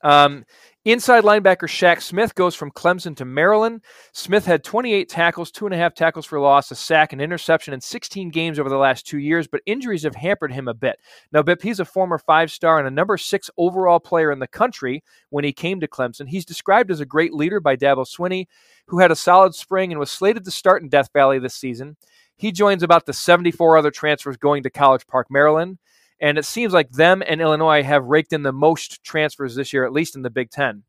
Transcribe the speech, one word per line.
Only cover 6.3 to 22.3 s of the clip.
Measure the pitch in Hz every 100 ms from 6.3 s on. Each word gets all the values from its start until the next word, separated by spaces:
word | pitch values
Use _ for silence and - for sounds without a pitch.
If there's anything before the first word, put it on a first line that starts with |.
| 151
loss, | 143 139 139
a | 127
sack, | - 160 151
an | 135
interception | 147 175 - 165 -
in | 135
sixteen | - - - 196 185
games | 160 165 151
over | 135
the | 135
last | 139 127 -
two | 147
years, | 143 165 156
but | 147 -
injuries | 233 254 190
have | 151
hampered | 117 156 202 151
him | 127 131
a |
bit. | 113 131 104 _ - _
Now, | 151
Bip, | 151 175
he's | 196 208
a |
former | 175 - 185 165
five-star | - 160 165 - 165 160
and | 139
a |
number | 135 190 202
six | - 196 - -
overall | 175 180 185 170
player | - 175 160
in | 143
the | 131
country | - 247 - 131 135 _ _ _
when | 143
he | 143
came | 135 165 190
to | 156
Clemson. | - 127 117 139
He's | 180 170
described | 170 - 196 226
as | 165
a | 143
great | 147 165
leader | 156 156 202
by | 151 135
Dabo | 139 135 127
Swinney, | - 180 185 180 _ _ _ _
who | 175
had | 185
a | 160
solid | - 180 190
spring | 170 - 190 190
and | 160
was | 139
slated | - 190 226
to | 185
start | - 190 190
in | 160
Death | 143 131
Valley | 147 135 135
this | 127
season. | - 131 117 135 151 _ _ _